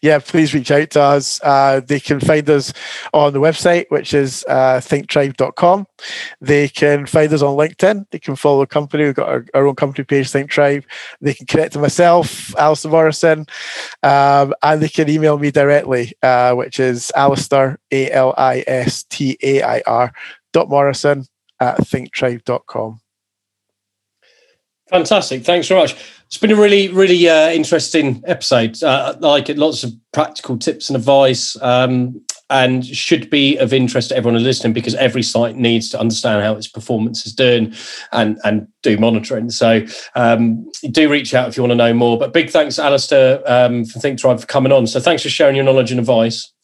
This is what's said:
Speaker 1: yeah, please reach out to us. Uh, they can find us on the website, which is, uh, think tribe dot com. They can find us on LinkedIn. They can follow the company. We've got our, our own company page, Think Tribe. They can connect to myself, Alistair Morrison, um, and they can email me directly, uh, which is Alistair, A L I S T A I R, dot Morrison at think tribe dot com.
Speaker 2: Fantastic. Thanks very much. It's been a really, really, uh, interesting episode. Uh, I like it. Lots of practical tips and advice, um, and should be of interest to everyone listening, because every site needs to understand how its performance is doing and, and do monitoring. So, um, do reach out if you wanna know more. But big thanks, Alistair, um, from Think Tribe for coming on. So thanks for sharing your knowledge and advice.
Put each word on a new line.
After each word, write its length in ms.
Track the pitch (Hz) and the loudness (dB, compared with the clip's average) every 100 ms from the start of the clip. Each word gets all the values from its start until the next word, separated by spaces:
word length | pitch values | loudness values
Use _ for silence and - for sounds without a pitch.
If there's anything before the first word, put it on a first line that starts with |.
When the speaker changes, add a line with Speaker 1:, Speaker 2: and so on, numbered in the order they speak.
Speaker 1:
yeah, 160 | 147 151 | 4 2
please 340 | - 175 156 | 2 0 2
reach 200 | 151 123 | 0 0
out 180 | 147 156 | 0 2
to 100 | 147 | 2
us. 400 | 143 143 135 - | 4 2 -2 -4
Uh, 360 | 147 139 139 135 | 0 2 4 2
they 200 | 127 143 | -2 -4
can 180 | - 143 | -2 -2
find 320 | 127 156 147 | 2 0 2
us 220 | 147 131 - - - - | 0 0 -12 -16 -14 -2
on 200 | 151 147 | 2 2
the 60 | 139 | 2
website, 480 | 151 156 175 175 - | 0 2 2 0 0
which 260 | 151 - | -4 -2
is, 300 | 147 135 127 - | -2 -2 -6 -4
uh, 320 | 135 131 131 | 0 2 0
think 260 | - 143 139 | -2 -4 -2
tribe 300 | - 139 131 | -2 -2 -2
dot 180 | 131 | -4
com. 320 | - 175 196 196 _ - - - - | 0 2 2 -2 _ -16 -14 -14 -12
They 260 | 131 147 143 | 0 2 2
can 380 | - 147 147 139 | 0 0 0 0
find 260 | 165 151 | 0 2
us 100 | 151 | 2
on 140 | 143 143 | 0 0
LinkedIn. 500 | 156 - 190 208 196 | -2 2 0 0 -6
They 80 | 208 | -12
can 160 | - | -8
follow 240 | 135 147 139 | -2 2 2
the 60 | 135 | 2
company. 380 | 151 143 151 | -2 -4 -2
We've 100 | 147 | 0
got 140 | 139 139 | -2 -4
our, 180 | 127 120 | -4 -2
our 140 | 135 139 | 0 0
own 80 | 131 | 0
company 280 | 143 135 | -4 -4
page, 240 | 135 139 131 | -2 -2 0
Think 220 | 139 143 | -4 -2
Tribe. 340 | - 143 143 - - - - | 0 2 0 -6 -20 -20 -6
They 140 | 139 | -6
can 120 | 131 - | -6 -2
connect 280 | 156 156 | -2 -2
to 40 | 147 | -2
myself, 720 | 147 - 175 175 156 - - - | -2 2 4 4 2 -8 -10 0
Alistair 340 | 151 151 160 | 0 0 0
Morrison, 560 | 160 160 151 170 156 156 - - - - - | 2 2 2 0 0 -4 -16 -14 -14 -14 -2
um, 500 | 139 139 139 139 139 - | 2 4 4 4 2 0
and 180 | 147 156 | 0 0
they 60 | 156 | 0
can 200 | - 156 | 0 0
email 300 | 156 156 147 | 2 2 0
me 140 | 147 | 0
directly, 600 | 143 143 147 - 127 117 - | 2 2 2 0 -4 -4 -2
uh, 300 | 131 123 123 | 0 2 2
which 260 | 123 - - | 0 -4 -2
is 320 | 131 120 - | -2 -2 -4
Alistair, 640 | - 139 139 143 139 135 139 _ | 0 0 0 0 0 0 -4 _
A 180 | 135 135 | -4 0
L 240 | 139 131 131 | 0 0 2
I 280 | 131 127 - | 0 0 -4
S 380 | 131 123 - | -4 -4 -6
T 340 | - - 139 131 | -12 -6 -6 -4
A 180 | 135 135 | 0 0
I 200 | 117 120 - | 0 -2 0
R, 260 | 113 123 - - - _ | 0 -2 -4 -20 -20 _
dot 160 | 165 170 | -2 0
Morrison 580 | 139 139 135 147 143 131 _ _ _ | 2 0 0 -2 -2 -6 _ _ _
at 260 | 123 - - | -4 -2 -4
think 240 | 135 123 | -4 -8
tribe 320 | - 131 120 | -4 -4 -4
dot 220 | - 123 _ | -6 -8 _
com. 320 | - 110 110 _ _ _ _ _ _ _ _ _ _ _ _ _ _ _ _ _ _ _ | -10 -10 -12 _ _ _ _ _ _ _ _ _ _ _ _ _ _ _ _ _ _ _
Speaker 2:
Fantastic. 560 | 180 160 208 - 131 | -2 2 0 0 -6
Thanks 220 | 120 175 147 | -2 -2 2
very 140 | 185 | 2
much. 160 | 156 - - - _ | 0 -4 -20 -20 _
It's 120 | - | -4
been 140 | 220 | 2
a 40 | 214 | 4
really, 320 | 208 202 196 | 4 4 2
really, 400 | 185 190 180 170 | 2 2 4 6
uh, 220 | 160 156 | 6 4
interesting 720 | 165 151 160 - 165 143 123 - | 2 0 0 0 -2 -2 -4 -6
episode. 560 | 175 - 127 113 - | -6 0 0 0 -2
Uh, 320 | 160 135 123 - | 0 0 -2 -2
I 20 | |
like 300 | 160 143 - | 2 2 0
it. 100 | 147 | -2
Lots 260 | 151 - | -2 -2
of 80 | 123 113 _ | -10 -12 _
practical 460 | - 151 - - 123 | -4 -4 -6 -10 -6
tips 300 | - 156 - | -4 -6 -6
and 80 | 135 | -4
advice, 600 | 117 139 135 131 - - | 2 4 4 0 -6 -6
um, 600 | 127 123 127 127 123 127 _ - _ | -2 0 0 0 -4 -8 _ -16 _
and 340 | 135 127 127 | 0 2 0
should 440 | 127 131 - 165 - | -4 -10 -2 -2 0
be 260 | 147 139 147 | 0 2 2
of 160 | 131 | 0
interest 360 | 135 123 127 117 | 0 0 -2 -2
to 80 | 131 | -2
everyone 260 | 117 117 | 0 0
listening, 300 | 123 123 120 | 0 0 -2
because 220 | 113 113 104 | -2 -4 -2
every 260 | 131 127 | -2 -2
site 340 | 110 113 117 131 | -2 -2 -2 -2
needs 320 | 120 113 113 | 0 0 -2
to 100 | - | -4
understand 420 | 113 110 123 107 | -4 -2 -2 0
how 120 | 104 | 0
its 140 | 107 - | -4 -8
performance 580 | - - 117 110 117 113 | -16 -6 -4 -4 -6 -12
is 60 | |
doing 420 | 107 127 120 110 - - - - | 0 2 2 0 -6 -16 -16 -8
and, 260 | - 107 107 | -2 -2 -2
and 240 | 107 107 - _ | -2 -4 -6 _
do 140 | - 104 | -2 2
monitoring. 540 | 113 113 110 123 117 | 2 0 -4 -6 -6
So, 360 | 110 117 113 113 - - | -2 2 2 0 -14 -12
um, 560 | 127 117 117 117 113 - - - | -2 0 2 0 -2 -8 -14 -4
do 180 | 123 156 | 2 2
reach 240 | 147 120 | 2 0
out 140 | 127 123 | -2 -2
if 80 | 135 | -2
you 60 | |
wanna 140 | 123 120 | 0 2
know 180 | 117 | 2
more. 240 | 117 120 117 | 2 2 0
But 140 | 135 | 0
big 180 | 170 160 | 0 0
thanks, 280 | 165 147 131 | 0 0 -2
Alistair, 640 | 147 139 - 143 131 135 143 | 0 0 2 4 4 2 2
um, 340 | 123 123 120 | 2 4 0
from 160 | 113 120 | -6 -6
Think 180 | 143 127 | -6 0
Tribe 220 | 131 117 | 0 0
for 60 | - | -2
coming 260 | 143 131 | 0 4
on. 140 | 135 113 | 4 2
So 140 | 131 | 0
thanks 220 | 127 160 | 0 0
for 60 | - | -2
sharing 280 | - 147 135 | 2 2 2
your 80 | |
knowledge 280 | 135 131 123 | 2 2 2
and 80 | 127 | -2
advice. 520 | 117 120 113 113 - _ | 0 2 2 -4 -14 _